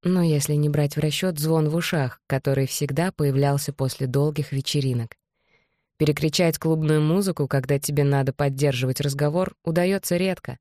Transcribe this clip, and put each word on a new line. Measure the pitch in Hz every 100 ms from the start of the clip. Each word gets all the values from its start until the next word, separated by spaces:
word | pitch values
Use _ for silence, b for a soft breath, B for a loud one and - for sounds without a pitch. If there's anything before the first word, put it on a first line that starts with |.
но | 180 185
если | 170 151 143
не | 147 147
брать | 147 143 151
в |
расчет | 151 147 185 156
звон | 156 160 156
в | 160
ушах, | 165 165 127 - _
который | 139 - 135 135
всегда | - 139 135 180
появлялся | - 143 135 143 143 143
после | 139 131 - 131
долгих | 131 147 151 143
вечеринок. | 135 - 147 135 120 113 - _ _ _ _ _ _ _ _
Перекричать | 151 143 156 - 170 156
клубную | 160 160 151 156
музыку, | 151 175 190 170 143
когда | 139 131 143
тебе | - 147
надо | 143 139 135
поддерживать | - 143 135 143 127 127 131
разговор, | 143 139 147 165 190 -
удается | - 165 180 196 - 175
редко. | 190 180 - -